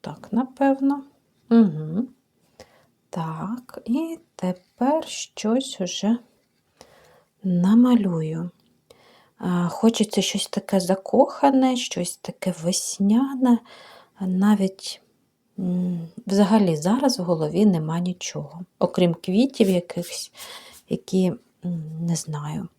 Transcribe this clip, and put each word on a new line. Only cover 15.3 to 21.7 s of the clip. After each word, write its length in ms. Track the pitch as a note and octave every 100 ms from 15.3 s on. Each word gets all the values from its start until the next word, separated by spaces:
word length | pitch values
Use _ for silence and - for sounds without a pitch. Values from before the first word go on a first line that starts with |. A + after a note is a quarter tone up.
| _ _ -
м, 480 | F#3 F3+ F3+ E3+ E3 - -
взагалі 480 | G3 G3 A3 F#3+ D3+
зараз 440 | F3+ A#3+ F#4+ -
в 40 |
голові 420 | F3 E3 D#3 E3 G#3+
нема 340 | E3+ D#3 E3
нічого, 680 | F3+ F3+ - - C#3+ E3+ F3+ _
окрім 340 | - - F3
квітів 560 | E3+ - F#3+ C4+ - G3
якихось, 640 | F3+ F3 - E3+ - - - - - - - _
які, 440 | - - F#3+ F#3 - _ _
м, 400 | F3